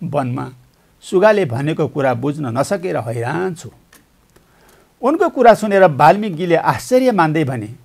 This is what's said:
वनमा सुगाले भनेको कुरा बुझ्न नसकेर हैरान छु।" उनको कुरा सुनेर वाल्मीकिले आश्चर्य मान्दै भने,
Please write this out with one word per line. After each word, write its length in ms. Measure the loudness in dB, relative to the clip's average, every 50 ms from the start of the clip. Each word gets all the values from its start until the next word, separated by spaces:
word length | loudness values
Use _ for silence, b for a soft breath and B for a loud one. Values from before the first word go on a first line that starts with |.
| -10
वनमा 480 | -6 -4 -4 -4 -4 -6 -8 -8 -10 -14 -20 _ _ _ _ _ _ _ _
सुगाले 440 | -8 -2 2 4 4 4 4 2 0
भनेको 420 | -2 -4 -4 -4 -4 -2 -2 -4
कुरा 260 | -4 -2 -2 0 0 0
बुझ्न 440 | -2 -4 -4 -4 -4 -6 -4 -4
नसकेर 400 | -4 -2 -2 -4 -4 -4 -6 -6
हैरान 580 | -6 -6 -6 -6 -6 -6 -6 -6 -4 -4 -6 -6
छु।" 140 | -10 -14 -18 -20 _ _ _ _ _ _ _ _ _ _ b b b b b b b b b b b b b b _
उनको 280 | -2 0 0 2 0 0
कुरा 240 | 2 4 6 6 6
सुनेर 300 | 4 2 0 4 4 4
वाल्मीकिले 720 | 4 4 4 4 4 4 4 0 -6 -6 -4 -2 0 0
आश्चर्य 560 | 0 0 0 -2 -4 -2 0 0 2 2 2
मान्दै 320 | 2 2 2 2 0 0 -2
भने, 320 | -2 -4 -6 -8 -12 -14 -18